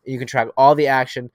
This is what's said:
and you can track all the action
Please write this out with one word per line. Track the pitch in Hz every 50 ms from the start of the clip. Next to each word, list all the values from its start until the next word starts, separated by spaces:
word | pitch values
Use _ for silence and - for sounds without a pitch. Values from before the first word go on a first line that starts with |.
| _
and | 131 135
you | 120
can | 127
track | - - 127 113 113 -
all | - 135 143 151
the | 147 147 139
action | 135 131 127 - - 131 123 120 _